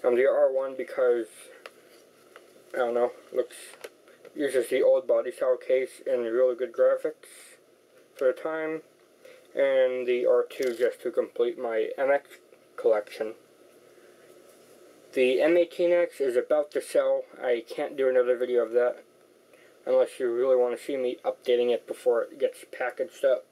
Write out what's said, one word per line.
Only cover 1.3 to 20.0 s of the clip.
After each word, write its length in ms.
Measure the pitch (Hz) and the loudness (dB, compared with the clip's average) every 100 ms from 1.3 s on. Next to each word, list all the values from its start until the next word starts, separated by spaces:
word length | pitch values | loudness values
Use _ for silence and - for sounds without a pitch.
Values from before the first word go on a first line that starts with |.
| - - - - _ _ - _ _ _ - - - _ | -14 -20 -20 -20 _ _ -20 _ _ _ -20 -20 -20 _
I 60 | 127 | -4
don't 140 | 123 | -2
know, 180 | 120 123 - - | 0 -2 -4 -6
looks, 220 | - - - - - - _ - - - 151 | -6 -6 -10 -20 -20 -20 _ -20 -20 -18 -6
uses 340 | 139 131 117 | -2 -2 0
the 140 | 131 | 2
old 240 | 131 131 131 | 4 2 2
body 240 | 117 120 | 0 0
style 260 | - 131 123 | -4 -2 -2
case 440 | - 131 127 - - | 0 -2 -2 -8 -4
and 180 | 127 | -4
really 320 | 117 117 127 120 | -2 2 2 0
good 180 | 123 | -6
graphics 840 | - 131 - 156 - - - - - _ _ _ - _ - | 2 2 2 -4 -8 -20 -20 -20 -20 _ _ _ -20 _ 0
for 120 | 131 | 0
the 60 | |
time, 480 | 127 165 160 160 160 - _ _ _ - - _ - | 0 -6 -6 -6 -8 -12 _ _ _ -20 -20 _ 0
and 500 | 139 135 127 127 123 | 2 4 2 0 -2
the 200 | 123 123 | 0 4
R 160 | 123 120 | 2 0
two 280 | - 131 117 | -4 -4 0
just 240 | 120 - | -2 -2
to 100 | 127 | -4
complete 460 | 123 110 - 120 120 | -4 -4 -2 -2 -2
my 320 | 123 110 - - | -4 -2 -4 -2
M 140 | 135 | 0
X 180 | 143 - - _ - _ - | 0 -2 -20 _ -20 _ -2
collection. 560 | 120 107 104 - 110 113 _ _ - - - - - - - - - - - - - - - | 0 0 -2 -8 -10 -10 _ _ -20 -20 -20 -20 -20 -20 -20 -20 -20 -20 -20 -20 -20 -20 -8
The 280 | - 127 131 | 0 2 4
M 160 | 151 175 | 4 4
eighteen 340 | 175 - 175 | 2 0 2
X 300 | 175 170 - | 2 0 -2
is 140 | 135 123 | 0 0
about 360 | 123 123 - | 0 0 0
to 100 | 139 | -6
sell. 420 | - 147 135 135 - - | -2 0 2 -2 -4 -8
I 220 | 131 120 - | -2 -2 -4
can't 300 | - 147 139 | -8 -8 -2
do 120 | 131 | 2
another 280 | 127 123 120 | 2 2 0
video 260 | 127 120 | 0 0
of 80 | 113 | 2
that 320 | 120 123 - - _ _ _ _ - - _ - | 0 0 -2 -14 _ _ _ _ -20 -20 _ 0
unless 340 | 131 | 2